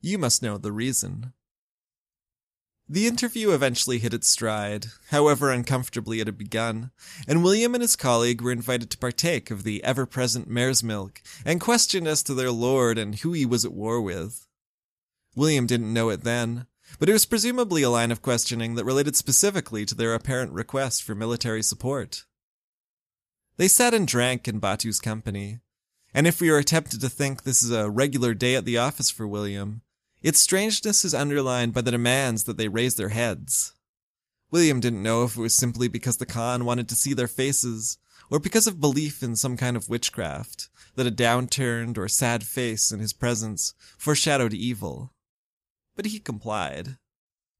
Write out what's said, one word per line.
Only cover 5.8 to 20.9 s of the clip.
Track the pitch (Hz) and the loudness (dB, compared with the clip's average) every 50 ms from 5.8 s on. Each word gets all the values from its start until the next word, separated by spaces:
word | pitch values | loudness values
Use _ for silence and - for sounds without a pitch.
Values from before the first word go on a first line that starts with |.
| 123 - - 123 107 107 113 113 | -2 -4 -8 -8 -6 -4 -4 -4
it | 110 107 | -4 -4
had | 101 - | -6 -8
begun, | 104 101 - 110 113 117 110 110 117 127 _ _ - - - - 139 | -10 -6 -2 -2 -2 -2 -2 -4 -8 -10 _ _ -20 -20 -18 -16 -2
and | - 147 165 170 | 2 2 4 6
William | 180 196 214 233 240 240 | 6 6 4 4 2 2
and | 247 240 | 0 2
his | 233 - | 0 0
colleague | - - 135 123 117 117 120 123 117 | 0 2 2 4 4 4 4 2 0
were | 117 123 123 | 0 -2 -2
invited | 117 117 127 127 120 117 107 - | -2 -2 -2 -2 -2 -2 -6 -8
to | - | -4
partake | - 123 120 - - 170 170 127 - - | -4 -4 -2 0 0 0 0 0 -2 -6
of | 117 98 98 | -10 -6 -4
the | 110 104 101 - | -6 -6 -4 -2
ever-present | - 127 117 131 123 - 131 127 123 - 131 - | -2 -2 -2 -2 -4 -2 -2 -2 0 0 -4 -4
mare's | - 107 120 123 131 131 - 113 | -4 -2 0 0 2 2 0 0
milk | 117 107 104 95 98 - - _ - - - - | 0 -4 -4 -6 -8 -12 -18 _ -20 -20 -10 -2
and | - 160 175 | 0 0 0
questioned | - - 240 240 - - - 190 175 | 2 2 4 4 4 2 2 0 0
as | 156 156 143 - | 0 0 0 0
to | - 143 | -2 -2
their | 127 131 127 120 | 0 0 0 0
lord | 117 117 123 131 135 127 117 117 | 2 2 2 4 4 4 4 4
and | 110 110 101 104 | 2 -2 -4 -6
who | 107 - 160 175 | -4 -4 -2 0
he | 160 139 | 0 0
was | 120 120 120 110 | 2 2 0 0
at | 107 85 | -2 -4
war | 90 104 110 113 120 | -6 -4 -2 -2 0
with. | 110 98 87 85 80 101 117 - - _ _ _ _ _ _ _ _ _ _ _ _ _ _ _ _ _ _ | -2 -2 -4 -4 -6 -8 -10 -14 -18 _ _ _ _ _ _ _ _ _ _ _ _ _ _ _ _ _ _
William | 120 139 156 151 139 123 | 0 2 4 4 4 2
didn't | 113 123 120 117 107 113 | 2 2 0 0 0 0
know | 117 113 113 | 0 2 2
it | 104 90 - | 0 0 -2
then, | 117 117 120 117 113 117 120 123 _ _ _ _ - - - | -2 0 0 0 -2 -4 -6 -8 _ _ _ _ -20 -6 0
but | 156 170 | 2 4
it | 208 | 4
was | 220 - | 4 4
presumably | - - 226 208 240 247 254 247 214 180 160 143 | 2 2 0 0 0 2 0 0 2 2 2 4
a | 123 | 4
line | 120 117 117 117 120 | 4 4 2 2 0
of | 113 _ | -2 _
questioning | - 123 117 - - 120 117 117 113 117 | 0 0 0 0 -2 -2 -4 -4 -4 -4
that | 117 104 | -4 -2
related | 117 131 135 143 147 147 | 0 2 2 2 2 0
specifically | - - - 127 101 - 202 196 190 - - 110 107 104 | 0 0 2 2 4 4 4 2 0 -4 -4 -6 -6 -4
to | 101 107 | -4 -4
their | - 117 113 113 | -2 0 0 0
apparent | 113 - - 131 127 127 - 71 | 0 -2 -2 -2 -2 -2 -4 -4
request | 87 113 - - 135 135 131 | -8 -8 -4 -2 -2 -2 0